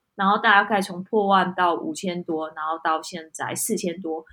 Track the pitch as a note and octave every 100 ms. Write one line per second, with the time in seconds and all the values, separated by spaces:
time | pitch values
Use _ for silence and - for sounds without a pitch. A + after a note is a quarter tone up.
0 | _ - G3 A3 A3+ G3+ G#3+ G3+ G3 F3+
1 | F#3+ A3 G3 F#3+ F3+ F3+ F3 D#3+ - D4+
2 | F#3+ F3 E3+ D#3+ D#3 D#3+ D#3 E3 E3 D#3+
3 | - F3 D#3+ - A#2 - - G3+ F3+ E3+
4 | E3 D#3+ -